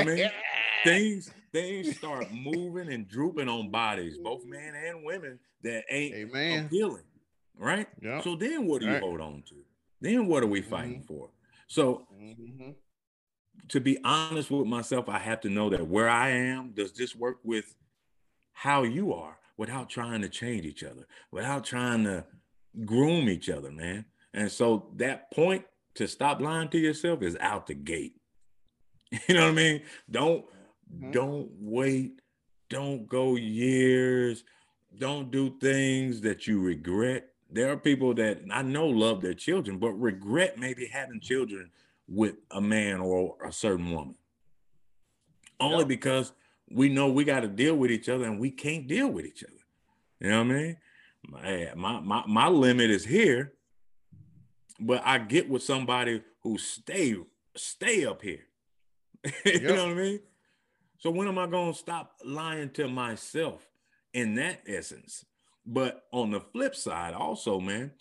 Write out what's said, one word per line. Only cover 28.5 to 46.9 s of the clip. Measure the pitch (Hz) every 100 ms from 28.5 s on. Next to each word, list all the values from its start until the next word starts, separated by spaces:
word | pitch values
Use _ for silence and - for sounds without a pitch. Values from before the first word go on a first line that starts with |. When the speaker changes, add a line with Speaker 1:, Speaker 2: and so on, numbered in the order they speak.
| _ _ _ _ _ -
Speaker 1:
<laughs> | - -
You | 180
know |
what | 160
I | 160
mean? | 160 151 - - -
Don't, | 113 156 165 - - - _ _
Speaker 2:
Mm-hmm. | - 131
Speaker 1:
don't | 131 135 147 - 92
wait. | 104 120 135 131 131 - _ _ _ _ -
Don't | 131 139 135 107
go | 127 131 123
years. | 110 110 123 131 131 127 127 127 123 113 - _ _ _ _ 101
Don't | 131 147 131
do | 135 135 131
things | 135 135 135 131 131 113
that | 107 95 -
you | 104
regret. | 92 78 82 95 123 127 - _ _
There | 107 131
are | 143
people | 151 135 127 117
that | 110 101 95
I | 117
know | 131 143 160
love | 113 110 104
their | 90
children, | 87 - 185 117 95
but | 113
regret | 101 120 95 98 147 185 185
maybe | 127 123 117
having | 131 127 113
children | 90 131 117 98 87 _ _ _ -
with | 95 104 - -
a | 98
man | 104 107 104 92
or | 92 90 92 -
a | 82
certain | - 110 92 87
woman. | 80 69 - _ _ _ _ _ _ _ _ _ _ _ _ - -
Only | 139 165
Speaker 2:
Yep. | 139
Speaker 1:
because | 123 135 131 127 - _ _ -
we | 117
know | 139